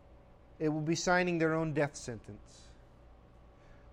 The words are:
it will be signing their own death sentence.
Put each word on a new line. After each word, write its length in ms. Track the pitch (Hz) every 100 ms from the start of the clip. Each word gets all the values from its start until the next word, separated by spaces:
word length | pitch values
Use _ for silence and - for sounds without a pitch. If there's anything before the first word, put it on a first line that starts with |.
| - - - - - -
it 100 | 156
will 100 | 156
be 140 | 151
signing 420 | 165 - 180 180 170
their 160 | 160
own 220 | 160 160
death 220 | 147 143 -
sentence. 420 | - 110 - 101 - - - - - - - - - - - - - - -